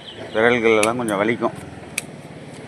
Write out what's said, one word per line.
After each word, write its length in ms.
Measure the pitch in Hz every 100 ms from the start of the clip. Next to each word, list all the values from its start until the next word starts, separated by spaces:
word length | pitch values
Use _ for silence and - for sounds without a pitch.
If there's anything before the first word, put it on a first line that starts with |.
| - - - 107
விரல்கள் 420 | 117 123 113 110
எல்லாம் 200 | 107 123
கொஞ்சம் 180 | 117 98
வலிக்கும், 360 | 107 117 117 - - - - - - - - - - -